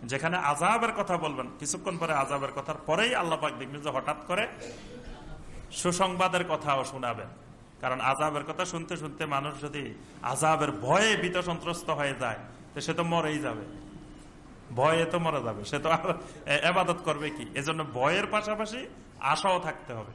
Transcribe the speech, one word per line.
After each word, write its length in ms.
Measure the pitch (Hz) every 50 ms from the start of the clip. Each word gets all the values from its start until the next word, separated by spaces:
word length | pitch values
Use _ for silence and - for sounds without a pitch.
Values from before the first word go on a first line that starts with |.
| -
যেখানে 340 | 117 131 135 143 165 175 180
আযাবের 540 | 160 143 147 147 165 185 220 233 220 226
কথা 260 | 220 214 202 - 180 170
বলবেন, 300 | 151 151 143 127 127 123 - -
কিছুক্ষণ 380 | 151 - - 180 - 202 180 165
পরে 160 | 165 160 156
আযাবের 380 | 143 135 135 143 143 135 135
কথার 240 | - 139 131 - 156 143 -
পরেই 300 | - - 175 220 240 254
আল্লাহ 240 | - 180 165 160 147
পাক 140 | 151 151 143
দেখবেন 280 | 147 135 131 139 147
যে 80 | 143 151
হঠাৎ 280 | 131 131 127 - 151 151 - -
করে 200 | 175 190 220 240 - - - - - - - - - 247 247 - - - - - - - - - - - - -
সুসংবাদের 720 | - - - 180 175 180 190 185 180 175 185 185 175 180 180
কথাও 400 | 170 156 147 - 147 139 135 127
শোনাবেন। 440 | - - 135 127 120 117 107 98 87 - - - - - - - - - -
কারণ 200 | - 127 127 127
আযাবের 420 | 113 127 135 135 151 156 151 147 143
কথা 220 | 151 156 - 185
শুনতে 320 | 175 - 165 165 - 180 160
শুনতে 280 | 151 156 139 - 160
মানুষ 360 | 151 147 139 139 147 147 -
যদি 320 | 147 147 143 147 139 117 107 - - - - -
আযাবের 500 | - 120 127 127 156 156 156 156 151 143
ভয়ে 460 | - - 120 123 151 185 214 220 214 202
ভীত 200 | - 180 175 185
সন্ত্রস্ত 520 | 175 170 170 160 - 156 170 170 - -
হয়ে 240 | 160 143 147 139 135 135
যায়, 180 | 131 120 110 104 - - - - - - -
তো 80 | 147
সে 120 | 139 - 160
তো 100 | 160 170
মরেই 360 | 170 170 170 160 156 156 147
যাবে, 220 | 147 131 113 107 101 - - - - - - - - - - - - - - - - - - - - - 123
ভয়ে 300 | 117 131 151 160 165 165
তো 140 | 165 170 175
মরে 240 | 170 165 151 139 120
যাবে, 220 | 117 107 101 104
সে 140 | 101 - 143
তো 100 | - 160
আর 240 | 165 160 160 190 160 - - - - - -
এ-, 240 | - 143 147 143 165
ইবাদত 280 | 175 190 185 175 175 170 -
করবে 240 | 160 151 147 151 151
কি? 160 | - - 123 113 -
এজন্য 280 | 127 139 147 156 160 160 139 113
ভয়ের 340 | 123 127 143 170 190 202 -
পাশাপাশি 600 | - 214 - 208 214 208 220 208 220 247 269 - - - - - - -
আশাও 400 | - 135 151 151 - 196 185 180
থাকতে 340 | 165 156 147 - - - 123
হবে। 180 | 113 107 98 113